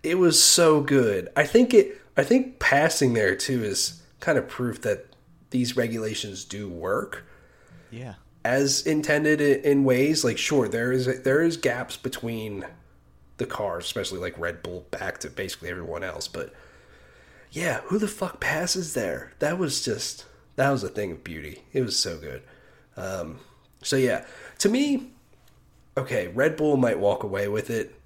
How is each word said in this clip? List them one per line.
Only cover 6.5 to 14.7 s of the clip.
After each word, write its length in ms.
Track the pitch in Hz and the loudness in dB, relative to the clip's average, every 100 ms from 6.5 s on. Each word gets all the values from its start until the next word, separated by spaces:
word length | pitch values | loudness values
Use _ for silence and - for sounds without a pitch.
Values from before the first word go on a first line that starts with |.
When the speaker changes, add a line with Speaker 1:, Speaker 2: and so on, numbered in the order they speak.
| 101 101 | -10 -10
Speaker 1:
work 580 | 87 87 101 196 - - - - _ - - - | -8 -2 -2 -4 -12 -16 -20 -20 _ -20 -20 -18
Speaker 2:
Yeah. 240 | 113 127 98 _ _ | -14 -14 -16 _ _
Speaker 1:
as 440 | 117 131 139 - 160 | 0 2 2 0 0
intended 560 | 151 151 151 151 147 | 0 2 2 4 4
i-, 260 | 147 135 147 | 4 4 4
in 160 | 139 | 4
ways. 400 | 135 123 143 151 | 4 4 4 2
Like, 140 | 127 110 | 0 0
sure, 280 | - 147 110 | 0 2 2
there 260 | 113 123 | 0 0
is, 300 | 127 127 127 | 0 0 0
there 180 | 135 139 | 2 2
is 160 | 165 165 | 2 0
gaps 400 | 135 120 123 - | -2 -4 -8 -8
between 680 | - - 117 113 110 98 - - _ _ _ _ _ - | -8 -6 -8 -6 -8 -10 -12 -18 _ _ _ _ _ -10
the 80 | |
cars, 400 | - - 104 87 | -8 -4 -6 -6
especially, 340 | - 110 85 95 | -8 -6 -6 -6
like, 180 | 87 80 | -8 -6
Red 240 | 85 82 | -8 -8
Bull 240 | 87 | -10